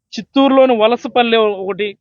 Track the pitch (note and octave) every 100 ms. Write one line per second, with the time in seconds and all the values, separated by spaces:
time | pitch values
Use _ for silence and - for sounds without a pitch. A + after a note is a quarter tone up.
0 | _ - - C#4 C4+ C4+ B3+ A3+ A3 A#3+
1 | B3+ B3 A#3 A3+ G#3+ F#3+ F#3+ F#3+ G#3 G3+